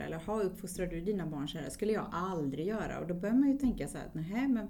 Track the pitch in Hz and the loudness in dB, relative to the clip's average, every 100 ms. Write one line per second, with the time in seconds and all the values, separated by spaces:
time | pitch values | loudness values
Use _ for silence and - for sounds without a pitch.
0 | 147 165 208 220 185 - 180 - 175 170 | -4 -4 -2 2 2 -2 -8 -4 -2 -2
1 | 180 202 156 147 143 160 143 - 214 208 | 0 0 0 -2 -4 -4 -6 -2 0 0
2 | - 170 185 175 143 135 180 220 147 127 | 0 -2 -2 0 -2 0 -2 -2 -2 -4
3 | 160 175 202 247 277 269 262 - - 143 | -2 -2 4 6 6 6 2 2 -2 -6
4 | - 160 160 220 269 226 | -8 -6 -4 0 2 2